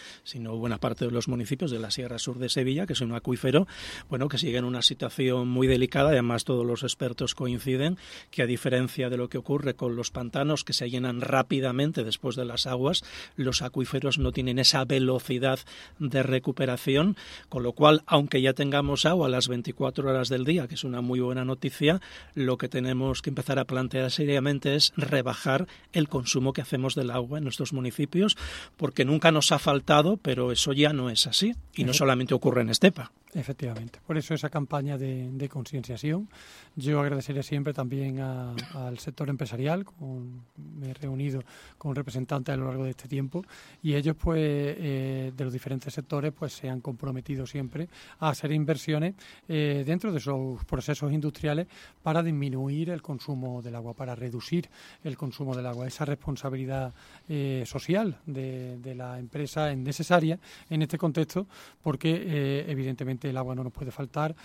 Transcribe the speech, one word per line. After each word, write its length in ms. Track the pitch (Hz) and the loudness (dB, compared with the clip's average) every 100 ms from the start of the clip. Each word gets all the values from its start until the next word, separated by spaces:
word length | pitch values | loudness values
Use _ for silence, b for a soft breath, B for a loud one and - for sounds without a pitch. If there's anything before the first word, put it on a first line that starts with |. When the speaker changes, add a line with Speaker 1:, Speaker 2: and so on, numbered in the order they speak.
| B B | B B
Speaker 1:
sino 340 | - 131 113 113 | -14 -10 -6 -4
buena 180 | 120 113 | -2 0
parte 300 | 127 117 120 | -2 0 0
de 40 | |
los 160 | 120 110 | 0 0
municipios 440 | 123 110 139 160 | -2 -2 -2 -2
de 80 | 117 | -4
la 120 | 110 | -4
Sierra 280 | - 120 117 | -6 -6 -6
Sur 200 | - 120 | -6 -4
de 120 | 123 | -2
Sevilla, 360 | 139 127 143 196 | 0 0 0 -2
que 60 | |
es 80 | 131 | -2
un 140 | 117 | -2
acuífero, 520 | 123 - 123 135 143 190 B B B - | -2 -2 0 6 6 4 B B B -6
bueno, 180 | 127 147 | -2 0
que 80 | 147 | 0
sigue 220 | 165 123 | 0 0
en 80 | 123 | 0
una 160 | 123 | 2
situación 680 | - 131 123 - 131 127 123 | 2 2 -4 0 2 2 2
muy 180 | 123 131 | 4 6
delicada. 440 | 127 127 143 143 | 6 4 4 6
Además, 340 | 139 120 117 | 6 4 0
todos 220 | - 127 120 | 0 0 0
los 160 | 117 | -2
expertos 520 | 127 - 127 120 127 | -4 -2 -4 -2 -4
coinciden 640 | - 127 120 123 127 151 180 B B B | -4 -4 -4 -2 2 2 0 B B B
que, 120 | - | 0
a 40 | 123 | 2
diferencia 280 | 120 143 | 2 2
de 420 | 123 127 - 123 123 | 2 2 -2 -2 -2
lo 120 | 120 | -2
que 100 | 131 | -4
ocurre 360 | - 143 139 | -2 0 0
con 200 | - 127 | -2 -2
los 160 | 117 117 | -2 -4
pantanos, 540 | 131 123 139 147 151 | -6 -4 0 2 0
que 80 | - | 0
se 180 | - 123 | -2 -2
llenan 300 | 123 127 120 | -2 -2 -2
rápidamente 840 | 123 131 123 139 131 123 147 160 | 2 2 4 2 0 2 2 2
después 320 | 110 - 135 | -2 -2 -4
de 100 | 120 | -4
las 220 | 123 120 131 | -4 -2 -2
aguas, 380 | 127 135 185 B B B - | 0 2 0 B B B -2
los 260 | 127 123 | 0 0
acuíferos 560 | 127 - 127 139 139 147 | -2 -2 0 0 0 2
no 140 | 127 | 0
tienen 260 | 135 127 123 | 0 0 4
esa 260 | 127 139 | 4 4
velocidad 760 | 127 135 127 127 - 127 131 131 - B B - | 2 2 2 0 -2 0 2 0 -4 B B -6
de 240 | 143 139 | 0 2
recuperación, 920 | 127 131 143 127 131 123 - 135 180 - B B B | 2 2 0 -2 -2 0 2 4 4 2 B B B
con 140 | 135 | -4
lo 100 | 120 | -4
cual, 300 | - 147 156 - | 6 8 8 6
aunque 360 | 156 143 135 | 4 6 4
ya 100 | 131 | 4
tengamos 540 | 127 143 143 143 139 156 | 2 2 2 2 4 4
agua 220 | 180 139 | 4 4
las 180 | 127 123 | 2 0
veinticuatro 640 | 123 120 - 135 131 135 | -2 -4 -2 -2 0 0
horas 180 | 131 127 | 2 2
del 160 | 127 | 0
día, 220 | 131 175 120 | 2 2 0
que 80 | |
es 80 | 160 | -6
una 200 | 135 123 | -4 -2
muy 180 | 123 127 | 0 0
buena 240 | 123 127 | 0 0
noticia, 560 | 127 131 143 - 147 190 B B B | -2 -2 -4 4 4 4 B B B
lo 240 | - 127 123 | -2 0 0
que 100 | 127 | -2
tenemos 540 | 127 127 127 135 131 | -2 0 0 0 -2
que 80 | - | -4
empezar 300 | 135 135 135 | -4 0 0
a 40 | |
plantear 460 | 131 127 127 131 131 | 0 -2 0 0 0
seriamente 640 | 143 147 139 139 139 143 | 0 2 2 2 2 2
es 180 | 147 - - | 4 4 2
rebajar 720 | 131 139 123 120 - 135 185 B B | 2 2 0 -2 2 2 0 B B
el 160 | 175 151 | 0 2
consumo 440 | 139 120 127 131 | 0 0 2 2
que 100 | 135 | -2
hacemos 340 | 131 131 131 147 | -4 -2 0 0
del 160 | 123 | -2
agua 260 | 127 123 151 | -2 -4 -4
en 60 | |
nuestros 280 | 139 - 135 | -4 -4 -4
municipios, 640 | 135 127 - 143 175 208 - B B B - | -2 -4 -2 0 2 2 0 B B B -4
porque 280 | 139 - | -2 2
nunca 260 | 123 151 170 | 2 6 8
nos 220 | 156 - | 6 6
ha 80 | 147 | 4
faltado, 560 | 165 143 - 147 156 208 | 4 2 6 8 8 2
pero 340 | - 127 123 | 0 0 2
eso 220 | 120 - | 2 2
ya 200 | 139 147 | 4 4
no 180 | 147 127 | 4 0
es 180 | 113 139 | 2 2
así, 260 | - 208 240 - - | 2 2 0 -8 -2
y 80 | |
no 80 | 123 | 2
Speaker 2:
Efe- 60 | 127 | 4
Speaker 1:
solamente 360 | 139 127 123 | 6 4 4
ocurre 280 | 131 143 120 | 4 4 4
en 80 | 113 | 2
Estepa. 420 | 117 190 - - _ _ | 8 6 6 -6 _ _
Speaker 2:
Efectivamente, 640 | 165 127 135 123 113 117 - - | -8 -6 -6 -6 -6 -10 -14 -4
por 100 | 160 | -4
eso 160 | - | -2
esa 160 | 156 151 | -4 -2
campaña 480 | 151 143 147 139 139 | -2 -2 -2 -2 -4
de, 320 | 135 131 127 | -4 -4 -6
de 160 | 135 139 | -6 -6
concienciación. 800 | 139 120 139 120 117 151 170 208 B B B B - | -6 -6 -6 -6 -4 -2 -2 -4 B B B B -6
Yo 240 | 131 147 | 0 2
agradeceré 420 | 143 139 - 139 | 2 0 -2 -4
siempre 300 | 135 143 143 | -2 -2 -2
también 480 | 139 127 135 135 131 | -2 -4 -2 -4 -4
a, 340 | 131 127 123 120 123 | -6 -6 -6 -8 -10
al 260 | 143 123 123 | -8 -8 -8
sector 280 | - 127 135 | -10 -6 -4
empresarial, 560 | 135 127 117 139 175 | -4 -4 -2 -2 -2
con, 560 | 196 - 135 131 123 123 120 - 151 156 | -4 -12 -10 -10 -10 -14 -18 -18 -16 -10
me 120 | 131 | -10
he 40 | |
reunido 480 | 127 143 135 143 131 123 B B B | -8 -6 -2 -2 -4 -8 B B B
con 200 | 151 139 | -4 -4
representantes 560 | 131 120 127 143 127 | -4 -4 -2 -2 -2
a 40 | 135 | -2
lo 100 | 131 | -2
largo 180 | 131 | -4
de 60 | 131 | -4
este 180 | 131 123 | -6 -6
tiempo 360 | 139 135 170 190 B B B | -4 -2 -6 -8 B B B
y 120 | 156 | 0
ellos, 220 | 147 143 156 | 2 0 0
pues, 240 | 170 160 | 0 2
eh, 920 | 151 143 143 160 156 135 131 131 131 131 | 2 2 -2 -4 -4 -2 -2 -4 -6 -4
de 80 | |
los 80 | 131 | -4
diferentes 400 | 127 - 135 139 | -4 -6 -6 -6
sectores, 400 | - 131 147 151 | -10 -4 -2 -2
pues, 200 | - 143 | -4 -8
se 160 | - 131 | -8 -8
han 120 | 127 | -6
comprometido 640 | 143 120 139 131 - 135 | -6 -8 -6 -6 -6 -6
siempre 440 | 131 147 131 147 170 B B B | -6 -6 -6 -6 -10 B B B
a 80 | 156 | 0
hacer 240 | 135 147 | 0 0
inversiones, 640 | 156 151 147 - 151 170 196 B B - | 0 2 0 0 0 0 -4 B B -4
eh, 340 | 156 147 143 | 0 0 0
dentro 280 | 139 180 220 | 0 0 0
de 80 | 156 | -2
sus 440 | 143 135 131 120 | -2 -2 -2 -6
procesos 480 | - 131 139 143 147 | -4 -2 -2 -2 0
industriales 540 | 151 147 - 151 147 180 B B _ | 0 -2 -2 -2 -2 -4 B B _
para 180 | 160 160 | 0 2
disminuir 680 | 170 151 139 131 135 143 165 | 2 0 -2 -2 -2 -2 -2
el 120 | 170 | -4
consumo 600 | - 135 - 131 127 123 | -8 -8 -6 -6 -6 -8
del 120 | 120 | -8
agua, 200 | 117 117 | -10 -10
para 200 | 117 131 | -8 -8
reducir 540 | 117 123 117 - 170 - B B B | -8 -8 -8 -2 -2 -2 B B B
el 140 | 156 127 | -10 -8
consumo 400 | 135 - 135 127 | -8 -6 -6 -4
del 100 | 123 | -6
agua. 220 | 120 127 | -6 -8
Esa 160 | - | -6
responsabilidad, 920 | 147 143 - 135 135 131 131 135 127 B B B - | -4 -4 -4 -6 -4 -4 -4 -4 -6 B B B -6
eh, 360 | 151 139 131 117 | -4 -2 -2 -4
social 500 | 127 - 185 220 123 - | -6 0 2 0 -4 -8
de, 520 | 135 131 127 127 123 | -8 -6 -8 -10 -10
de 160 | 127 | -12
la 240 | 127 123 127 | -10 -10 -10
empresa 540 | 123 143 143 156 151 | -10 -6 -4 -2 0
es 60 | 135 | -2
necesaria 600 | 131 147 156 175 156 170 B B B | -4 -4 4 6 6 0 B B B
en 120 | 156 | 0
este 160 | 156 160 | 0 0
contexto 500 | 165 147 156 180 196 B B B | 0 0 0 -2 -6 B B B
porque, 320 | 160 131 160 | -4 0 0
eh, 500 | 170 190 147 139 139 160 | 0 0 0 0 -2 -2
evidentemente 560 | 135 131 127 127 127 | -4 -4 -4 -4 -4
el 140 | 143 131 | -4 -4
agua 160 | 127 | -4
no 100 | 127 | -4
nos 80 | 127 | -6
puede 180 | - 131 | -8 -10
faltar 440 | - 139 - 156 160 | -8 -6 -2 -2 -4